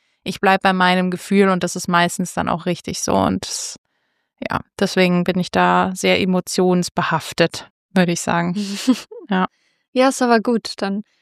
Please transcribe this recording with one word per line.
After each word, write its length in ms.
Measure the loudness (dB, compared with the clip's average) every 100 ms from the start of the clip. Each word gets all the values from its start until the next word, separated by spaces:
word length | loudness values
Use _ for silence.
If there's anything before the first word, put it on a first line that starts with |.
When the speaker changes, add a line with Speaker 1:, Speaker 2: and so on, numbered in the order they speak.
| _ _
Speaker 1:
ich 180 | -10 -2
bleib 200 | 2 2
bei 100 | 2
meinem 380 | 2 2 2 0
Gefühl 360 | -4 0 4 4
und 140 | 2
das 120 | -2 -4
ist 100 | -2
meistens 460 | 0 0 -2 -6
dann 160 | -4 -2
auch 160 | -2 -2
richtig 360 | -4 -6 -6
so 140 | -2 0
und 300 | 2 -2 -6
das, 320 | -10 -10 -14 _ _ _ _ _ _ -8
ja, 100 | -8 -8 -4
deswegen 440 | -2 2 4 4
bin 160 | 2 -2
ich 100 | -2
da 420 | 2 2 4 0 0
sehr 240 | 0 2
emotionsbehaftet, 1500 | 2 0 0 0 2 2 0 -4 -2 -2 -4 -2 0 -2 -16 _ _
würde 180 | 0 0
ich 80 | 0
sagen. 340 | -2 -2 -2 -4
Speaker 2:
<laughs> 760 | -6 -6 -2 -2 -4 -20 -4
Speaker 1:
Ja. 180 | -2 -2 -6 _ _ _
Speaker 2:
Ja, 160 | 2 2
ist 120 | 2
aber 180 | 2 2
gut, 320 | 2 -2 -4 -6
dann, 260 | -4 -4 -8 _